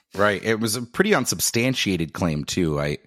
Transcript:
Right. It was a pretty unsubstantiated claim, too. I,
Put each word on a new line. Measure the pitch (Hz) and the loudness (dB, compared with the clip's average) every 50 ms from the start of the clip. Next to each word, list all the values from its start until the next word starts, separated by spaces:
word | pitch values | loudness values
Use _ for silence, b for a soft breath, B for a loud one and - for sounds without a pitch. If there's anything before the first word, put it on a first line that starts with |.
| _ _ - | _ _ 0
Right. | 95 101 104 101 90 - | 2 2 2 2 2 0
It | 107 113 107 | -2 0 0
was | 113 110 104 | 0 -2 -2
a | 127 | -4
pretty | 120 - - - 185 214 202 | -6 -2 0 0 2 4 2
unsubstantiated | 147 123 - 110 85 - - - 117 120 131 131 - - 104 92 82 85 76 | 2 2 0 -2 -2 -2 0 0 2 0 2 0 0 0 0 0 0 -2 -4
claim, | - - 95 85 76 73 71 | -4 -2 -2 -2 0 -2 -4
too. | - - 95 87 80 76 71 | -2 0 0 2 2 2 0
I, | 71 73 73 - _ | 0 -2 -4 -6 _